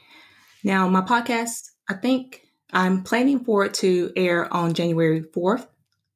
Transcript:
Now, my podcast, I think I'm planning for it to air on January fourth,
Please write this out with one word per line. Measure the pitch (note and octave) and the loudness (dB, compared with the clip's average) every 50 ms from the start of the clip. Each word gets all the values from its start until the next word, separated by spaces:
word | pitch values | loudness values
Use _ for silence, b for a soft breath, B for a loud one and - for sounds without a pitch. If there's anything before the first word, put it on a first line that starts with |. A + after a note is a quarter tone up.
| B B B B B B B B B B B B - | B B B B B B B B B B B B -2
Now, | G3 F#3+ F#3+ F#3 F3+ | 0 0 2 2 2
my | F#3 F#3 | 2 0
podcast, | F#3 - A#3+ A#3+ A#3+ B3 A#3 A3+ A#3 A#3 - - - - _ _ _ - | 2 2 0 0 0 -2 -2 -2 -4 -6 -8 -10 -14 -18 _ _ _ -10
I | G3 | -8
think | G3 - B3+ C4 B3+ B3+ - - - _ _ _ _ _ _ | -4 0 0 0 0 -2 -8 -18 -20 _ _ _ _ _ _
I'm | - F#3 F#3 F#3 F#3+ F#3+ | -2 0 2 2 0 0
planning | F#3 - A3+ A#3+ B3+ C#4 C#4 B3 - | -2 -2 0 2 2 2 2 0 0
for | A#3 G#3 G3+ G3 | 0 2 2 2
it | G3 - | 0 -2
to | - G3+ F#3 F3+ F3+ F3 F3 - | 0 0 2 2 2 0 -2 -2
air | F#3+ F#3 F3+ F3 E3+ - - | 0 0 2 2 0 -2 -2
on | - F3 E3+ E3+ E3 | -2 -2 -2 0 0
January | F3 E3+ E3+ E3 E3 E3 D#3+ D#3+ D#3+ | 0 0 0 2 2 2 2 2 0
fourth, | D#3+ - - E3+ F3 F#3+ A#3 - - - _ _ _ _ _ _ _ _ _ | -4 -6 -6 -2 0 0 0 -2 -4 -12 _ _ _ _ _ _ _ _ _